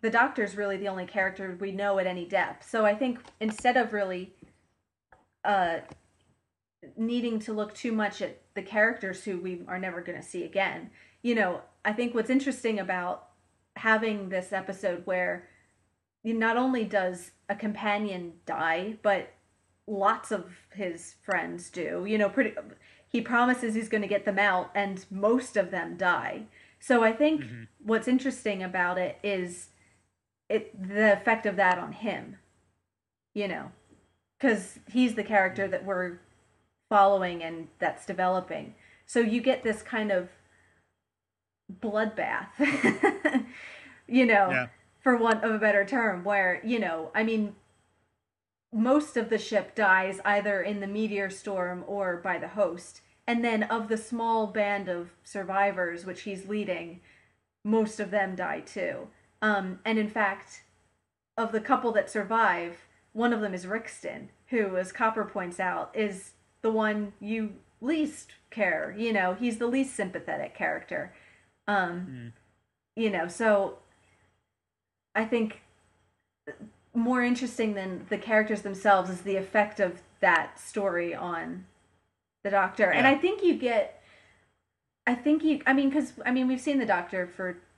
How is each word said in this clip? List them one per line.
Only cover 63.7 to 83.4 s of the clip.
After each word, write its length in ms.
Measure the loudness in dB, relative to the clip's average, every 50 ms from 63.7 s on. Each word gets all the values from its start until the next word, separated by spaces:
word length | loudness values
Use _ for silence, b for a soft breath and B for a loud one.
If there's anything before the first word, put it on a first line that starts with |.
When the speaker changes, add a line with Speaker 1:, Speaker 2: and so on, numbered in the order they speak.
| -6 -6 -6 -8 -16 -12 -10 -10 -10 -10 -14 -16 _ _ _ _
Speaker 1:
who, 280 | 0 0 0 0 0
as 140 | -2 -4 -4
Copper 340 | -4 0 0 0 2 0 -4
points 360 | -4 -4 -6 -6 -6 -4 -4
out, 340 | -2 -2 -2 -4 -6 -6 -4
is 380 | -2 -2 -2 -4 -8 -14 -18 -20 _ _ _ _ _ -2
the 80 | 0 2
one 400 | 2 2 2 0 -2 -4 -6 -8 _
you 340 | -8 -6 -4 -4 -4 -6 -8 -12 _ _ _ _
least 520 | -4 -2 0 0 0 -2 -4 -10 -18 _ -20 _ _ _
care, 420 | -4 -2 0 0 2 0 -2 -4 -6 -4
you 140 | -2 0 2
know, 220 | 2 2 2 0
he's 240 | 0 -2 -2 -2 0
the 80 | -2 0
least 260 | 2 2 0 0 -2
sympathetic 600 | -4 -4 -4 -4 -8 -8 -6 -6 -6 -6 -8 -8
character. 600 | -4 -4 -2 -2 -4 -6 -8 -8 -8 -8 -8 b b b b b b b b b b _ 0
Um, 380 | 2 2 2 0 -2 -6 -8 -8
Speaker 2:
Mm. 220 | -10 -12 -12 -14 -16 _ _ _ _ _ _ _ _ _ _ _ _
Speaker 1:
you 140 | 0 0 0
know, 180 | 0 0 -2 -4
so 500 | -4 2 4 6 6 6 4 0 -4 -10 _ _ _ _ _ _ _ _ _ _ _ _ _ _ _ _ _ _ _ _ _ _ _ _ _ _ _
I 100 | -4 -2
think 380 | 0 0 0 0 -2 -4 -10 _ _ _ _ _ _ _ _ _ _ _ _ _ _ _ _ _ -16 -16 -14 -16 -20 _ _ _ _ _
more 280 | 0 2 2 4 2 4
interesting 520 | 2 2 0 -2 -6 -4 -2 -2 -2 -2
than 320 | -2 -4 -6 -6 -8 -6 -4
the 100 | -6 -6
characters 440 | -2 2 4 4 4 4 0 -4 -4
themselves 480 | -6 -8 0 6 6 6 6 6 0
is 100 | -4 -8 -4
the 140 | -2 -2
effect 420 | -2 -2 0 2 2 2 2 2 0
of 240 | 0 0 0 -6 -16 _ _ _
that 380 | 4 4 6 4 2 -2 -8 -16
story 560 | -18 -8 -6 -2 -2 0 0 0 -2 -2 -4
on 520 | -6 -6 -6 -6 -6 -6 -8 -10 -12 -12 -18 _ _ _ _ _ _ _ _ _ _ _ _ _ _ _
the 80 | 0
Doctor. 400 | 2 2 2 2 2 4 4 4
And 160 | 6 6 6
Speaker 2:
Yeah. 60 | 6 6
Speaker 1:
I 20 | 6
think 240 | 4 0 0 4